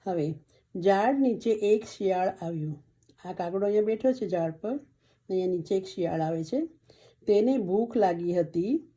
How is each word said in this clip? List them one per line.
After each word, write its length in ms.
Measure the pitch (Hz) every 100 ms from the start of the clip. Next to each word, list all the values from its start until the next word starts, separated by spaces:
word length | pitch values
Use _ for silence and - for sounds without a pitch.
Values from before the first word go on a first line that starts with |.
| -
હવે 280 | 180 151 160 _ _ _ 185
ઝાડ 440 | 180 196 220 277
નીચે 300 | 269 214 233
એક 340 | 214 202 214
શિયાળ 440 | 214 - 196 185 185 -
આવ્યું. 420 | 170 165 151 147 _ _ _ -
આ 80 | 180
કાગડો 340 | 185 170 190 202
અહીંયા 160 | 208
બેઠો 300 | 214 220 262
છે 160 | 254 202
ઝાડ 240 | 175 165
પર, 220 | 160 208
ને 60 | 277 - _ _ _ _
અહીંયા 200 | 190 185
નીચે 260 | 180 160 196
એક 100 | 190
શિયાળ 340 | - 170 160
આવે 240 | 160 165
છે. 220 | 160 254 330 - _ - - _ -
તેને 320 | 208 226 269
ભૂખ 380 | 185 190 233 233
લાગી 440 | 196 170 175 175
હતી. 480 | 165 170 190 311 -